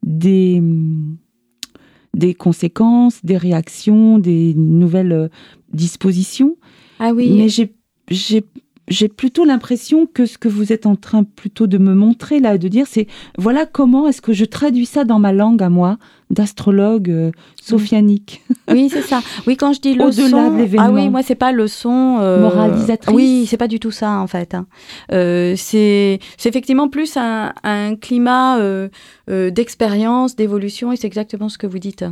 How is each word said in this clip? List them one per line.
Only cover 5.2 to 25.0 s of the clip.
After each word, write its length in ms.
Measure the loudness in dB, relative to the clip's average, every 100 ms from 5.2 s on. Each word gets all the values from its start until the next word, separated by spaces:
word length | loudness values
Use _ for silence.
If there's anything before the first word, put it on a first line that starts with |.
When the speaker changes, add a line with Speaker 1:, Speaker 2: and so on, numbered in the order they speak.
| -4 _ -20 _ _
Speaker 1:
dispositions. 840 | -6 -6 -4 -2 -2 -4 0 0 0 _ _ _ _
Speaker 2:
Ah 120 | -2
oui. 180 | 0 2 4
Speaker 1:
Mais 120 | 4
j'ai, 260 | 2 -2 _ _ _ -8
j'ai, 340 | -6 -2 -2 -2 -18 _ _ -8
j'ai 200 | -2 -2
plutôt 360 | -2 -4 0
l'impression 640 | 2 2 -2 -8 0 0 0
que 200 | 0 -2
ce 100 | -2
que 100 | -4
vous 240 | -2 -2
êtes 120 | 0 0
en 100 | -2
train 280 | 0 0
plutôt 420 | 0 _ -14 -2 0
de 120 | 2
me 160 | 4
montrer 460 | 4 2 0 -2 0
là, 180 | 2 0
de 100 | 0
dire, 180 | -2 -2
c'est 200 | -2 -4 -8 -18 -4
voilà 260 | -2 0
comment 420 | -2 0 2 4 2
est-ce 140 | -2
que 120 | -2
je 100 | 0
traduis 420 | -2 0 -2 0 -2
ça 180 | -2
dans 140 | 0 2
ma 140 | 2
langue 300 | 2 2 2
à 80 | 2
moi, 260 | 2 2 -2 _ _ _
d'astrologue, 800 | -2 -2 -2 0 2 2 0 -2
euh, 200 | -2 -2 -6 _ -20
sophianique. 800 | -2 -2 0 2 2 2 -4 -20 _ -6 0
Speaker 2:
Oui, 180 | 2 2
c'est 120 | 0
ça. 200 | -4 -4 -6 -8 -4
Oui, 100 | -2
quand 160 | 0
je 80 | 0
dis 100 | 0
Speaker 1:
<laughs> 80 | 2
Au-delà 60 | 2
Speaker 2:
leçon, 440 | 2 2 4 2
Speaker 1:
de 40 | 2
l'événement. 280 | 0 2 4
Speaker 2:
ah 40 |
oui, 160 | 4 2
moi, 120 | 0
c'est 120 | -2
pas 180 | -2 0
leçon, 680 | 0 -2 -4 -2 0 0 0
euh, 200 | 2 4
Speaker 1:
Moralisatrice. 720 | 4 4 2 0 0 -2 2
Speaker 2:
oui, 320 | 2 4 2 0
c'est 100 | -2
pas 100 | -2
du 100 | -4
tout 100 | -6
ça, 280 | -6 -4 -4
en 80 | -4
fait, 280 | -6 -8
hein. 120 | -10 -10 _ -20 -20